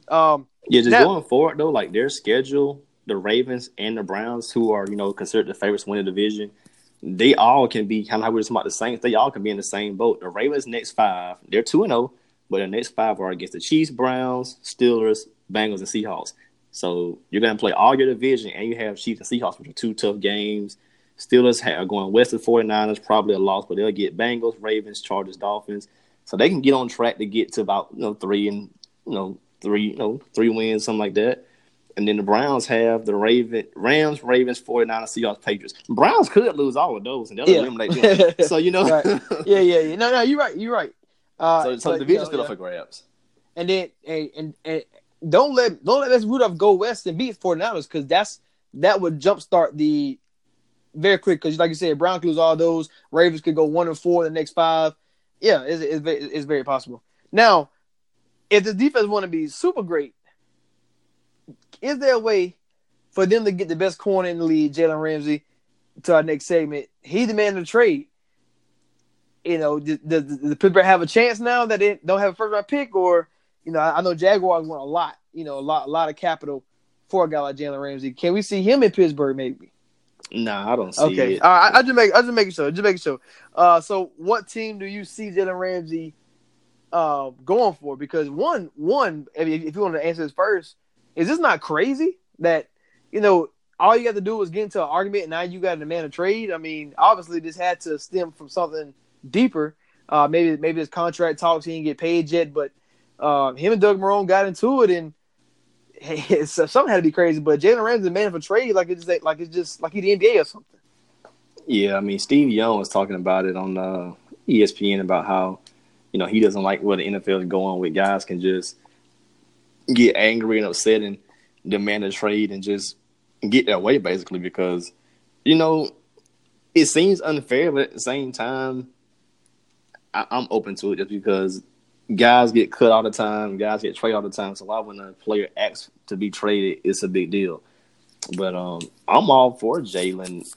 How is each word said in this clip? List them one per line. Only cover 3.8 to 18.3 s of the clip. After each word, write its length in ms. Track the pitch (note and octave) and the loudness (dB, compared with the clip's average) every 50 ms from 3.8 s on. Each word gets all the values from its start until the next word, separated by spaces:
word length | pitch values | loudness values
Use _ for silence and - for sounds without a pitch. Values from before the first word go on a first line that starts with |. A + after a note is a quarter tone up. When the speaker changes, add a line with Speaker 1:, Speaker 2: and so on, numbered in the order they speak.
| G#2 A2 A2 | -8 -6 -6
Speaker 2:
the 60 | A2 G2+ | -6 -8
Browns, 460 | F2+ G2 G2+ A2 A#2 A#2+ A#2 A2+ - | -6 -8 -6 -6 -6 -8 -10 -10 -6
who 220 | - A#2+ A#2 A2 | -2 0 0 0
are, 140 | G#2+ G#2 G2 G2 | 0 -2 -4 -6
you 60 | G#2 | -6
know, 160 | G2+ G2+ G2 | -6 -6 -6
considered 360 | G2+ - G2 - - A2 G2 | -6 -6 -8 -2 -2 -2 -2
the 60 | - G2 | -2 -4
favorites 300 | - G2+ G2+ G#2 F#2+ - | -4 -2 -2 -2 -2 -4
to 60 | - | -6
win 160 | G2+ G#2 G2 | -6 -4 -4
the 40 | F#2+ | -4
division, 420 | F#2 G2 G#2 G#2+ G#2+ G#2 G#2 G#2 - _ _ _ _ _ _ _ _ _ | -2 -2 -2 -2 -2 -6 -8 -12 -14 _ _ _ _ _ _ _ _ _
they 340 | - - F#2 F2+ A2+ C3+ - | -12 -10 -2 2 4 6 6
all 320 | - A2 A#2 B2+ C#3 B2+ | 6 6 6 6 6 4
can 180 | A#2 - A2+ G#2+ | 2 0 -4 -4
be 200 | G2 A2 G#2+ G2+ | -2 -2 -4 -2
kinda 180 | - A2+ G#2+ A2 | -4 -4 -2 -2
how 80 | A2+ | -2
we 40 | A2+ | -2
were 80 | A2+ G#2+ | -2 -2
talking 120 | - A#2+ | -2 -4
about 80 | G#2+ - | -4 -4
the 80 | G2 | -4
Saints. 320 | - - A#2 A#2 B2 - - | -6 -4 -4 -6 -4 -4 -2
They 120 | B2 A2 | 0 2
all 140 | G#2+ B2+ C#3 | 4 2 2
can 140 | - G#2 G2 | 0 -4 -6
be 60 | G#2+ | -4
in 80 | G#2 | -4
the 60 | G2 G2 | -6 -6
same 340 | - - G2+ G#2 G#2 G2+ | -8 -6 -6 -6 -6 -4
boat. 240 | F#2+ A#2 A#2 G#2+ - | 0 0 0 0 0
The 80 | F2+ F2+ | -6 -10
Ravens 360 | F2 G2+ A#2 C#3+ D3 C#3 C3 | -6 -4 -2 -2 -2 -4 -6
next 260 | A#2+ A#2 A#2 G#2+ - | -6 -8 -10 -10 -6
five, 440 | - - A2 G2+ F#2 F2+ F2+ F2+ F2+ - _ - | -2 0 0 0 0 -4 -8 -10 -14 -16 _ -2
they're 140 | - G#2+ A#2 | -2 -2 0
two 200 | - - D#3+ A3 | 2 2 0 2
and 80 | G3+ | 2
oh, 220 | B2+ A#2 B2 C3 - _ _ _ _ _ _ - | 0 -2 -2 -4 -8 _ _ _ _ _ _ -6
but 100 | - F#2+ | -4 -4
the 80 | G2 | -4
next 220 | F#2+ G2 A#2 - - | -4 -4 -6 -6 -6
five 300 | - - A2+ A2 G#2 F2+ | -4 -2 -2 -2 -2 -4
are 120 | F#2+ F#2 | -6 -8
against 200 | F#2 F2+ F#2 F2+ | -8 -8 -10 -12
the 80 | - E2 | -12 -14
Chiefs, 320 | - - D#3 D#3 D#3+ D3+ | -4 -2 0 0 0 -2
Browns, 640 | B2+ A#2 B2+ B2+ B2+ B2+ B2+ B2+ B2+ B2+ B2 B2+ - _ - | -2 -2 -2 -2 -2 -2 -4 -4 -6 -6 -8 -10 -14 _ -18
Steelers, 640 | - - - B2+ A#2+ A#2 A2+ A2 A2 G#2+ - - - _ _ _ - | -18 -2 0 2 2 2 2 2 0 0 -2 -4 -12 _ _ _ -6
Bengals, 280 | F#2 G#2+ G#2+ G#2+ G2+ F#2 | -4 -4 -2 -2 -4 -6
and 80 | F#2+ | -8
Seahawks. 440 | - - A2+ G#2+ A2 F#2 - - - - _ _ _ _ _ _ _ | -6 -6 -6 -6 -6 -8 -10 -12 -14 -18 _ _ _ _ _ _ _
So 480 | - - - F2+ F2 F2 F2 F2 F2 - _ _ | -12 -8 -6 -4 -4 -4 -4 -6 -8 -12 _ _
you're 120 | - G#2 | -2 0
gonna 160 | A2+ A2+ A2 | 2 2 0
play 160 | G#2+ A#2 G2+ - | 0 -2 -2 2
all 200 | - G#2 A#2+ C#3 | 4 4 4 6
your 140 | C3+ C3+ | 4 2
division, 440 | C3 B2 G#2+ B2 C3+ | 0 0 0 0 0